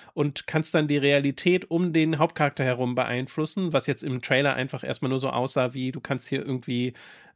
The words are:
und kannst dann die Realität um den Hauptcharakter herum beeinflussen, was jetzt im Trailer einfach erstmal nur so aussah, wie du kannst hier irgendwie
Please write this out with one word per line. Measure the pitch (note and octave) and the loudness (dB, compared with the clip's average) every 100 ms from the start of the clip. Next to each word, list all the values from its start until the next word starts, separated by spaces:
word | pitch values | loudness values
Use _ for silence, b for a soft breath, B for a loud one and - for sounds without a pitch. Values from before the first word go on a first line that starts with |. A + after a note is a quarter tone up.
| B | B
und | - D3 - - | -2 -2 -2 -2
kannst | D#3 - | -2 2
dann | D#3+ D3 | 0 2
die | C#3+ | 2
Realität | C#3 C#3+ C#3+ C#3 F3 F3+ - | 4 4 2 0 2 2 2
um | E3+ F3+ | 0 2
den | D#3+ D#3 D3+ | 2 2 2
Hauptcharakter | E3 - D3 - | 0 2 0 2
herum | B2+ B2 B2 | 0 0 0
beeinflussen, | B2 A#2+ B2 B2+ - D#3 G3+ F3+ | 0 0 -2 -4 -4 -4 -2 0
was | E3 - | 0 0
jetzt | C3+ | -2
im | D3 B2+ | -4 -6
Trailer | - C3 C#3+ | 0 2 2
einfach | B2+ C3 B2+ | 0 -4 -6
erstmal | C3 B2+ C3 | -6 -4 -2
nur | C3 | -2
so | C3 | 0
aussah, | B2 C3 - B2+ | -2 0 0 0
wie | C3 B2+ | -2 -6
du | B2+ | -6
kannst | - C3 - | -6 -6 -4
hier | C3+ | -6
irgendwie | C#3 C3 - A#2+ B2 B B B B | -4 -6 -4 -2 -2 B B B B